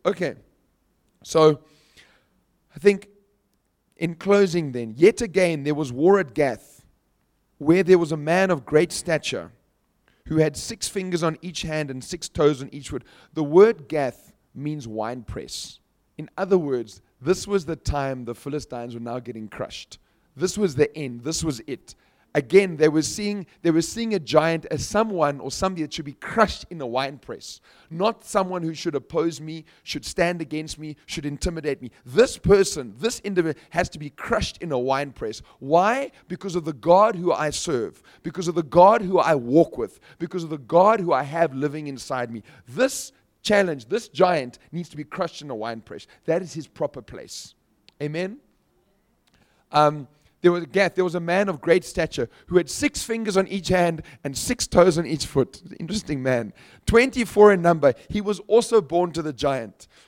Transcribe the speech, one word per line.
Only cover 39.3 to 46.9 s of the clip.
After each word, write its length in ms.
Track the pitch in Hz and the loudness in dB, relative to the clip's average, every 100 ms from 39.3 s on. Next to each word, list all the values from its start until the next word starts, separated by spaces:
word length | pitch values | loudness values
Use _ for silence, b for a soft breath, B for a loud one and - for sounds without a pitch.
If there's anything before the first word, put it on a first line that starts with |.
walk 440 | 147 120 151 160 123 | 2 4 4 4 0
with, 220 | 107 - B - | -8 -10 B -12
because 260 | 165 185 | -8 -8
of 60 | 160 | -8
the 80 | 151 | -10
God 420 | 113 170 202 226 | 2 6 6 4
who 140 | 170 | 2
I 80 | 131 | -2
have 320 | 139 165 165 | -2 0 0
living 320 | 131 143 156 147 | 0 -4 -4 -10
inside 440 | 127 - 127 120 | -10 -8 -6 -6
me. 120 | 113 B B - | -10 B B -10
This 440 | 143 269 - - b _ _ | -2 -2 -2 -12 b _ _
challenge, 460 | - 208 185 143 113 | 0 2 2 -2 -6
this 220 | 220 - | -6 -4
giant 500 | 135 180 165 123 - b | 2 2 2 -2 -12 b
needs 180 | 170 170 | -12 -10
to 60 | 151 | -12
be 80 | |
crushed 360 | 147 185 170 - | -12 -8 -8 -8
in 80 | 147 | -12
a 60 | |
wine 260 | 113 113 113 | -8 -8 -8
press. 260 | - - - b - | -12 -18 -18 b -4
That 160 | 165 | -4
is 100 | 175 | -4
his 140 | 160 143 | -12 -14
proper 340 | - 147 | -8 -8